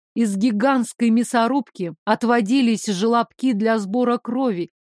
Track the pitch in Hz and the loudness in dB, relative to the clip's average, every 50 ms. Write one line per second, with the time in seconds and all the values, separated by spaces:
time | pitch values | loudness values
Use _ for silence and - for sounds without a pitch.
0 | _ _ - 226 233 208 196 190 220 262 208 202 240 277 269 254 226 - - - | _ _ -4 -2 -2 0 0 0 0 0 0 2 2 2 2 0 -2 -4 -4 -2
1 | 240 226 220 233 233 - - 233 226 226 269 285 - - - - 180 165 160 - | 0 2 2 2 0 0 0 0 0 0 0 -2 -4 -6 -8 -10 -8 -8 -10 -6
2 | _ 208 220 - 233 226 240 240 202 190 262 277 247 233 220 - - 214 190 175 | _ -2 -2 0 2 2 2 2 2 2 2 2 2 2 0 0 -2 -4 -4 -2
3 | 220 226 233 233 226 - _ - 254 262 226 196 220 226 226 220 202 185 214 247 | 0 2 2 0 0 -2 _ -4 -2 -2 0 0 0 0 0 0 -2 -2 -2 0
4 | 247 240 233 226 - 240 247 262 269 240 190 175 165 - _ _ _ _ | 0 0 0 -2 -4 -6 -4 -2 -2 -2 -2 -4 -6 -8 _ _ _ _